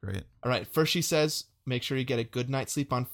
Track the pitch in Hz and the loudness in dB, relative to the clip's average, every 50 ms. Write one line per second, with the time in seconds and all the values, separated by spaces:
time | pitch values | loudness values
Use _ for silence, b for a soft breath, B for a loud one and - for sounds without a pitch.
0 | - 101 98 95 - - _ _ - 120 123 - - - - 156 156 156 - 175 | -8 -6 -6 -6 -8 -10 _ _ 0 0 0 0 0 0 2 2 4 4 2 0
1 | 160 - 170 156 151 156 - - - - _ _ _ 127 127 120 - - 139 131 | 2 2 4 4 4 2 0 -4 -6 -10 _ _ _ -2 -2 -2 -2 -2 -2 0
2 | 127 131 127 117 117 113 - 123 123 127 135 135 123 - - 147 139 - 127 123 | 0 0 0 0 -2 -2 -2 -2 -2 0 -2 -2 -2 -2 -2 -2 0 0 0 0
3 | 123 - | -2 -4